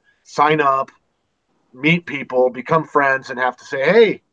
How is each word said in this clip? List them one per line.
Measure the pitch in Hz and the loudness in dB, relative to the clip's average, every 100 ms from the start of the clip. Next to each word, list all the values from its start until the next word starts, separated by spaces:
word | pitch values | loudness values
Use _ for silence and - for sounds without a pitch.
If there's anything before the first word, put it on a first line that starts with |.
| _ _ | _ _
sign | _ - 151 156 | _ 0 0 2
up, | 139 135 135 - _ _ _ _ _ _ _ | 2 0 -4 -10 _ _ _ _ _ _ _
meet | 127 143 175 - | -6 0 0 -2
people, | 143 131 127 127 | -12 -4 0 0
become | 123 123 160 | -2 -2 -2
friends, | 156 147 139 135 127 | 0 0 2 0 -4
and | 127 | -4
have | 127 - | -4 -4
to | |
say, | - 139 | -10 -4
"Hey, | 139 214 214 - _ | 2 4 4 0 _